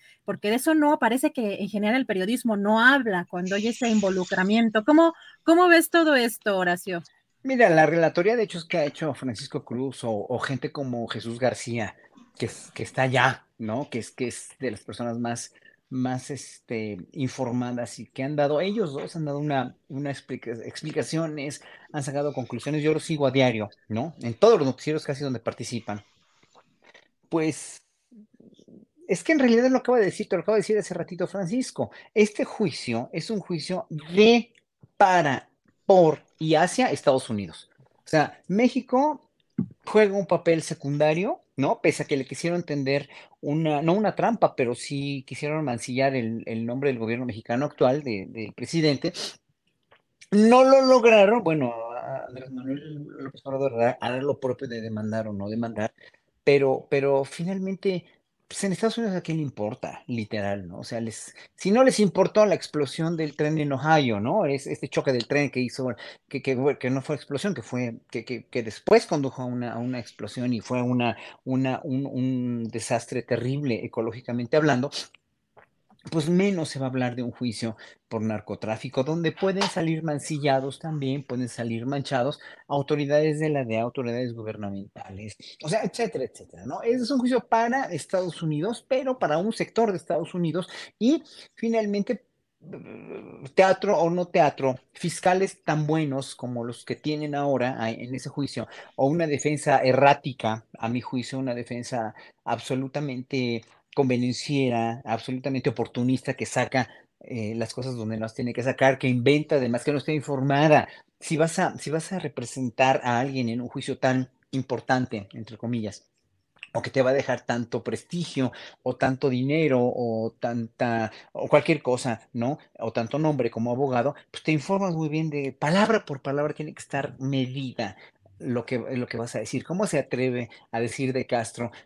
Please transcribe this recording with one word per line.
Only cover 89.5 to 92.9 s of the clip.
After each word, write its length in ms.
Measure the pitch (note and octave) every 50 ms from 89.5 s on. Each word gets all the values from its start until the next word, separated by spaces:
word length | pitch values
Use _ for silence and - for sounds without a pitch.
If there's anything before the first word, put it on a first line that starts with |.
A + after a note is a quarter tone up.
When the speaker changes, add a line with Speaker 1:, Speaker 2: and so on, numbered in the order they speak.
Speaker 2:
sector 380 | - - D#3+ - - A3 A#3 G#3
de 80 | F#3 E3
Estados 340 | - - E3+ D#3 E3 -
Unidos, 380 | - F3+ F3 D#3 D3 F#3 F3+ - - - - - _ _
y 240 | G#3 B3+ D#4+ - - - - - - - _
finalmente, 720 | - A3+ A3+ A3+ A3 G#3+ G3+ G3+ G3+ G3 - A3+ - - _ _ _ _ _ _ _ - - F#3+ - - -